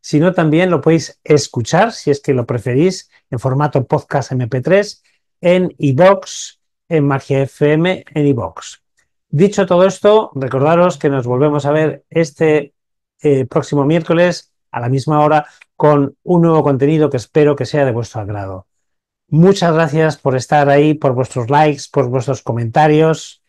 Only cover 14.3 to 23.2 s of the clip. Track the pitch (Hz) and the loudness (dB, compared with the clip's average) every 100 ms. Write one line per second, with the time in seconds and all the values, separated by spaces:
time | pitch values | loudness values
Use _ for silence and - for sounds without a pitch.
14.3 | 165 _ _ _ - 120 135 143 151 151 | -2 _ _ _ -8 -4 -4 -2 0 2
15.3 | 151 147 _ _ _ 151 147 139 - - | 2 -2 _ _ _ 2 2 0 -6 -2
16.3 | 175 165 160 143 135 139 160 151 131 - | 2 2 2 2 0 0 0 0 -2 -4
17.3 | 160 147 147 123 151 139 117 113 120 101 | 0 2 0 -4 -2 0 -2 -8 -10 -10
18.3 | 104 95 92 _ _ _ _ _ _ _ | -10 -10 -14 _ _ _ _ _ _ _
19.3 | 151 180 196 170 156 160 151 160 147 139 | 4 4 4 0 0 0 0 -2 -2 -2
20.3 | 127 - 151 143 143 151 151 143 123 123 | -4 0 0 4 4 2 2 0 -2 -4
21.3 | 131 117 143 156 139 - 147 123 127 123 | -6 -2 2 2 -2 -6 -4 -2 -4 -4
22.3 | 127 - 117 117 151 156 151 160 156 | -6 -6 -6 -2 0 2 4 2 0